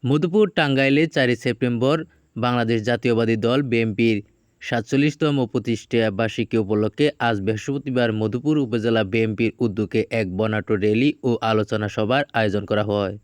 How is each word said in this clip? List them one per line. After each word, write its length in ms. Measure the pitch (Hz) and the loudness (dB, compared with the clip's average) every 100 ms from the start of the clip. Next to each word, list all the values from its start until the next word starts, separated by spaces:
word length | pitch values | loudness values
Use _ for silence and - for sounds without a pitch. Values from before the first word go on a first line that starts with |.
| 127 | 0
মধুপুর, 420 | 147 175 196 208 | 0 2 2 0
টাঙ্গাইলে 580 | - 151 135 135 139 160 | 2 0 2 2 2 2
চারই 300 | 151 127 120 | 2 0 0
সেপ্টেম্বর 680 | 123 117 127 120 131 160 160 _ _ - | -2 -2 -2 0 0 0 -4 _ _ -4
বাংলাদেশ 460 | 120 123 113 117 | -2 0 0 0
জাতীয়বাদী 540 | 107 120 123 113 113 113 | 0 -2 0 0 2 2
দল 260 | 117 127 | 2 0
বিএনপির 600 | 139 117 113 101 117 107 101 _ _ _ | 0 0 0 2 2 2 -4 _ _ _
সাতচল্লিশতম 840 | - 120 110 135 147 147 156 143 123 | -6 -4 -2 0 0 0 -2 0 0
প্রতিষ্ঠা 640 | 127 113 113 - 117 110 | -2 -4 -6 -2 0 0
বার্ষিকী 460 | 98 113 - 113 113 | 0 -4 -2 -2 0
উপলক্ষে 540 | 98 104 107 - 147 - | 0 0 0 0 -2 0
আজ 220 | 120 107 | -2 0
বৃহস্পতিবার 720 | 95 110 - 139 135 127 120 | -2 -4 -4 -6 -2 0 0
মধুপুর 460 | 107 110 120 135 151 | 0 -2 -2 0 0
উপজেলা 460 | 127 117 110 113 | 0 0 0 0
বিএনপির 480 | 101 113 110 104 113 - | 2 0 0 0 -2 0
উদ্যোগে 460 | 120 101 104 110 - | -4 -2 -2 -2 -2
এক 260 | 117 101 92 | -2 -2 -2
বর্ণাঢ্য 360 | 110 107 - | 0 -2 -2
র্যালি 420 | 107 104 110 139 - | 0 2 2 2 0
ও 160 | 131 117 | -2 0
আলোচনা 480 | 113 110 104 110 104 | 0 0 0 -2 -4
সভার 360 | - 107 131 143 | -2 0 0 0
আয়োজন 320 | 117 107 101 | 0 0 0
করা 180 | 101 104 | -2 -2
হয়। 360 | 104 104 95 104 | 0 0 -2 -6